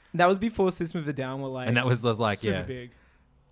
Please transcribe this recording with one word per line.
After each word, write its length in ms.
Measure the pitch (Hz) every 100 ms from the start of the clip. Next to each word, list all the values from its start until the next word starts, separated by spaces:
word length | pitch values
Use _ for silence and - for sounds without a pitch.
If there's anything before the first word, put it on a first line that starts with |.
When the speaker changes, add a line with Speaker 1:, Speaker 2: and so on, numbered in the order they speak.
| _
Speaker 1:
That 120 | 170 175
was 100 | 196
before 320 | 226 220 190
System 300 | - 165 175
of 80 | 147
a 40 |
Down 300 | 135 131 135
were, 60 | 135
like, 180 | 127 123
Speaker 2:
And 100 | 123
that 80 |
was, 180 | 127 120
was 160 | 120 110
like, 180 | 110 101
Speaker 1:
super 200 | 110 95
Speaker 2:
yeah. 40 |
Speaker 1:
big. 300 | 90 127 123 - _ _ _ _ _